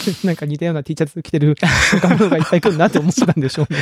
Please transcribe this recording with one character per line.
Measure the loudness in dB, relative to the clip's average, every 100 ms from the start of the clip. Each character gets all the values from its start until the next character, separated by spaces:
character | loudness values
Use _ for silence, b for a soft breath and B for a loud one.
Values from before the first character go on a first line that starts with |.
| -6
<laughs> | -4
な | -4
ん | -4
か |
似 | -6 -4
た | -4
よ |
う |
な | -4
T | -6
シ | -4
ャ | -4
ツ | -6
着 | -4
て | 0
る | 2 2 0 2 2
若 | 2 2 2
者 | 2
が | 2
い |
っ |
ぱ | 2 2
い |
来 | 2
る | 2
な | 2
と | 2
思 | 0
っ |
た | 0 0
ん | 0
で | -2
し | -2
ょ |
う | -4
ね。 | -2